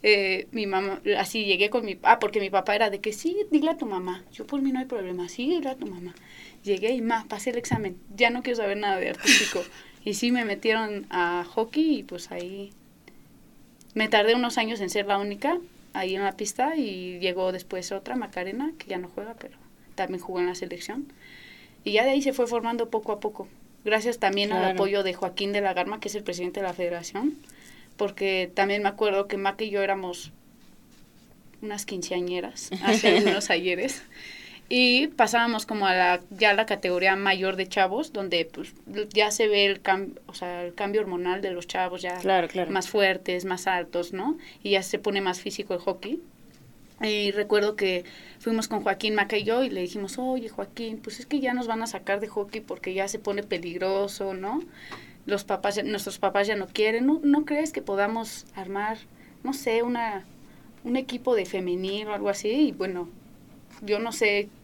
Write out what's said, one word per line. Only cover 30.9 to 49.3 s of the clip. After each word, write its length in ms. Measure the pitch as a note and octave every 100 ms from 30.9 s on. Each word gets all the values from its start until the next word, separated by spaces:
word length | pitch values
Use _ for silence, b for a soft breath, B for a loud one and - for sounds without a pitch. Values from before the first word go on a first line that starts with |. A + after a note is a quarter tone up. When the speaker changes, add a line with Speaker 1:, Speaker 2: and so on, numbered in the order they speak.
| - - - - - - -
Speaker 1:
unas 240 | G#3+ G#3 -
quinceañeras 840 | F#3+ F3 F3+ F3+ F3+ G3 - - F#3+
hace 320 | F#3 A3 A3 F#3
Speaker 2:
<laughs> 100 | G#3
Speaker 1:
unos 240 | F#3 -
ayeres. 540 | E3+ F3+ F3+ B3 - - B B B B B -
Y 400 | B3 B3+ B3 D4+
pasábamos 580 | - A3 A#3 A#3 A3 -
como 180 | G#3+ G3
a 80 |
la, 280 | F#3 F3+ F3+ -
ya 220 | F#3+ G#3+
la 120 | G3+ A3
categoría 500 | G3+ F#3 F3+ F#3 F#3+
mayor 400 | G3 F#3+ F#3+ F#3
de 120 | F#3+
chavos, 460 | G#3 F#3+ G#3 D#4
donde, 320 | G#3+ G3 E3+ D#3+
pues, 220 | - D#3+ - - G3 G#3
ya 160 | G#3 G#3
se 180 | G#3 A3
ve 180 | G#3 G3+
el 160 | G3
cam-, 340 | - G3 G3 - -
o 80 |
sea, 300 | - F3+ F3
el 100 | F3
cambio 280 | F3 G3+ G#3
hormonal 420 | G3+ F3 F3+ F#3
de 80 | G3
los 160 | F3 F3
chavos 340 | F#3 F#3 F3+
ya 160 | F#3 F3+
Speaker 2:
Claro, 300 | F#3+ F#3+ E3+
claro. 240 | F#3 E3+
Speaker 1:
más 180 | G3 F3+
fuertes, 560 | G#3+ G3 F#3 F#3 F3+ F#3
más 220 | F#3 F#3+
altos, 440 | F#3 F3 F3 F3
¿no? 260 | F#3 A3 D#4 B B
Y 80 | G3+
ya 100 | G3
se 160 | F#3 G3+
pone 240 | G3+ G3
más 180 | F#3+ F3+
físico 360 | - G3 G3+ F3+
el 40 |
hockey. 380 | F#3+ F#3 G3+ D4 - - - - - - - -
Y 260 | A3 G#3 G3+
recuerdo 440 | G3 G#3 G#3 G#3 G#3
que 300 | G3 F3+ F3+ B B B
fuimos 280 | - A3+ A3
con 140 | F3+
Joaquín 320 | F3+ G3 A3
Maca 240 | G#3+ G3+